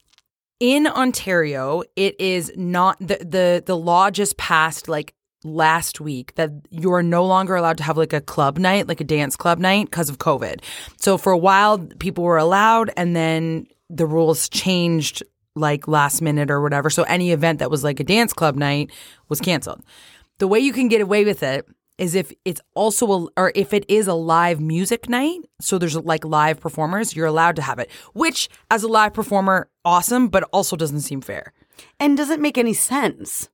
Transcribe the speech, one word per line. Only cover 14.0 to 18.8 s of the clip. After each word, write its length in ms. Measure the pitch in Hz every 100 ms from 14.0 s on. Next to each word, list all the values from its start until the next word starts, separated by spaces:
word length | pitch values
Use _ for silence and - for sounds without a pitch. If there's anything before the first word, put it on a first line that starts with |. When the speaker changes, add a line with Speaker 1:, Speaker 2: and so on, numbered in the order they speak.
| 160
Speaker 1:
rules 420 | 160 160 160 -
changed, 760 | - 190 180 170 165 139 - - _ _ -
like, 320 | 151 147 151
last 340 | 151 143 -
minute 280 | 160 147 143
or 100 | 143
whatever. 280 | 147 143 147
So 140 | -
any 280 | - 180 175
event 280 | 165 165 151
that 120 | 135
was, 120 | 151
like, 160 | 147 139
a 40 |
dance 300 | 143 208 233
club 220 | - 160 135
night 360 | 143 143